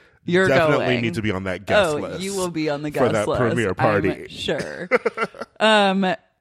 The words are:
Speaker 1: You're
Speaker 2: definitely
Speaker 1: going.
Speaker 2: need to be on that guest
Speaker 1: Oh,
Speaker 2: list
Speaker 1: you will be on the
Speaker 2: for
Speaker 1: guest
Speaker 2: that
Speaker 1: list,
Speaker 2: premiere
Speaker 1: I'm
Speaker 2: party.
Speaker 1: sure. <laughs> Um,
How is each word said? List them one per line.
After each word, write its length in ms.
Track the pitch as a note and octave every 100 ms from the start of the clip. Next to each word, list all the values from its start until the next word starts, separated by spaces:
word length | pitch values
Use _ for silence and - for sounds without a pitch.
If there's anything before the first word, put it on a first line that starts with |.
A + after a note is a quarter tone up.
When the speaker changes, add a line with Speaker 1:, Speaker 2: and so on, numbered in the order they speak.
| _ _ -
Speaker 1:
You're 200 | F3 F#3+
Speaker 2:
definitely 380 | F3 D#3 C3+
Speaker 1:
going. 160 | G2 B2
Speaker 2:
need 140 | A#2
to 80 | A2
be 80 | G#2+
on 140 | F#2+
that 200 | F#2+ F#2
guest 300 | G2 G3+ E3+
Speaker 1:
Oh, 20 | D3
Speaker 2:
list 240 | F2+ E3+
Speaker 1:
you 140 | F#3+ G3
will 140 | F3+
be 180 | E3 D3+
on 140 | C#3+
the 80 | D3+
Speaker 2:
for 80 | C#3+
Speaker 1:
guest 140 | A#2+
Speaker 2:
that 140 | A2 G#2+
Speaker 1:
list, 120 | A#2+
Speaker 2:
premiere 280 | A#2 A#2+ G2+
Speaker 1:
I'm 40 |
Speaker 2:
party. 520 | F#2 A2 G2+ F#2+ E2+ -
Speaker 1:
sure. 640 | - - C#3 D2+ C#2+ F3+ B3 A#3 -
<laughs> 360 | A3 - - -
Um, 540 | G#3+ G#3+ G3 G3 F#3 - _ _